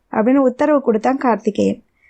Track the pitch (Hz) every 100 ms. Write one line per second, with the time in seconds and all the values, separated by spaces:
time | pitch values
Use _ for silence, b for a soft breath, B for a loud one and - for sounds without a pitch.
0 | - 226 220 277 262 254 294 294 - 214
1 | 240 269 254 220 - 202 196 202 _ _